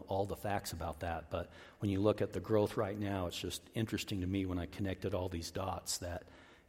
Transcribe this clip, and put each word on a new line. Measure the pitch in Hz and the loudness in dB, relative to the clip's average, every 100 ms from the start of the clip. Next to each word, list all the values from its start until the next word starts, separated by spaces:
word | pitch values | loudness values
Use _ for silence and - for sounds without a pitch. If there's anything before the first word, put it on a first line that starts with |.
| - | -2
all | 98 98 | 0 0
the | - | -2
facts | 107 98 - | -2 -2 -2
about | 82 85 78 | -4 -4 -2
that, | 87 82 82 | -2 -2 -2
but | 87 - - - - | -4 -4 -8 -18 -2
when | 104 | 2
you | 95 | 6
look | 107 101 | 6 6
at | 101 | 2
the | - | 0
growth | 90 107 101 - | 2 4 4 2
right | 101 104 | 0 0
now, | 101 98 87 | 0 0 0
it's | - | -2
just | 85 - - | -4 -6 -4
interesting | 117 110 104 - 101 | -2 2 0 0 0
to | 90 | 2
me | 98 92 | 2 2
when | 90 | 0
I | 85 | -2
connected | - 98 92 98 | -2 -2 0 0
all | 92 92 | 0 0
these | 87 80 | -2 -4
dots | 98 95 90 - - | -2 0 -2 -2 -2
that | 87 90 - - - - | -2 -6 -8 -18 -20 -16